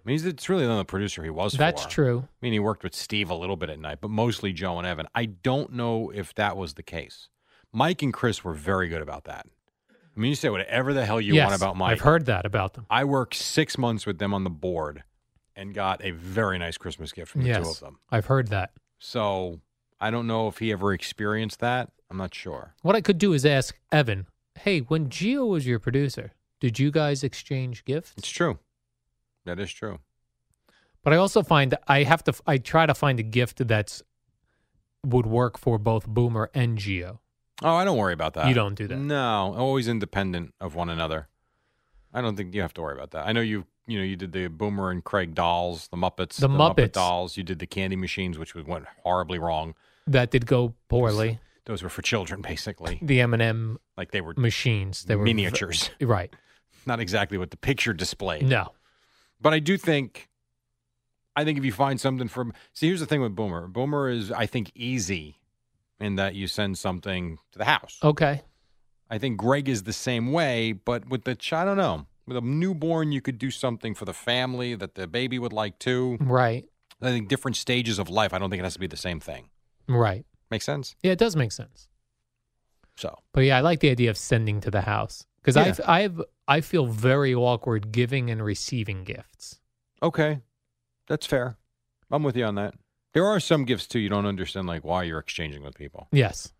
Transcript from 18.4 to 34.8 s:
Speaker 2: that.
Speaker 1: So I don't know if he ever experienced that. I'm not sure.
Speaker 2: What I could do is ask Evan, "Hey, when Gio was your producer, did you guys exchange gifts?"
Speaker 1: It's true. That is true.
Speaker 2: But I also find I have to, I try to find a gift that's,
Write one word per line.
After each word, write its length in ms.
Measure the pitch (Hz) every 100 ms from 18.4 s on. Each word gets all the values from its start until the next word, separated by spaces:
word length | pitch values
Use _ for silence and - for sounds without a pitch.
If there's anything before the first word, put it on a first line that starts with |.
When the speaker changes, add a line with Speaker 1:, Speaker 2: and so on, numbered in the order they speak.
| 113
Speaker 2:
that. 240 | 101 92 - _ _
Speaker 1:
So 640 | - 120 104 95 90 85 _ _ _ -
I 100 | 107
don't 160 | 117 117
know 220 | 113 110
if 100 | -
he 140 | 110
ever 200 | 101 101
experienced 640 | 92 - - 104 107 107 -
that. 300 | 120 127 - _ -
I'm 60 | 95
not 180 | 92
sure. 400 | - 92 69 - _
Speaker 2:
What 140 | 165 220
I 40 |
could 160 | 196 170
do 140 | 202
is 100 | 147
ask 340 | 143 139 - - -
Evan, 340 | 156 120 98 - _ _ -
"Hey, 220 | 208 175
when 280 | 120 160 139
Gio 360 | - 202 277 240
was 200 | 170 127
your 120 | 117
producer, 540 | - 131 143 - 107 _ _ -
did 200 | 127 113
you 100 | 143
guys 320 | 156 147 139
exchange 600 | 135 - - 135 127 113
gifts?" 300 | - 147 - -
Speaker 1:
It's 140 | -
true. 280 | - 170 80 _ _ _ _ _ _ _ _
That 160 | 90 87
is 100 | 95
true. 280 | - 110 90 _ _ _ _ _ _ _ _ _ _
Speaker 2:
But 80 | 143
I 40 | 160
also 260 | 196 220
find 320 | - 156 135 147 -
I 160 | 143
have 200 | 135 165
to, 100 | - - -
I 100 | 139
try 280 | - 160 160
to 80 |
find 260 | 135 147 123
a 20 |
gift 460 | 110 120 123 - 117
that's, 340 | 107 104 - _ _ _ _ _ _ _ _